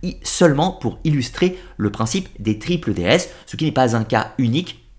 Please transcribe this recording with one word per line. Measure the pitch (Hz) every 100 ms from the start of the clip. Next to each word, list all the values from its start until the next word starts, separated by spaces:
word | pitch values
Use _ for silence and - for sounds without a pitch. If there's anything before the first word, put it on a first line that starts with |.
i-, | 180 -
seulement | - - 175 143 180
pour | 185 120 - -
illustrer | 147 120 - 180 185 - -
le | 104
principe | 104 113 190 190 -
des | 107 104
triples | - 175 -
déesses, | 90 87 160 - - -
ce | 113
qui |
n'est | 156
pas | 123 131 113
un |
cas | 107 117 - -
unique | 123 127 180 - -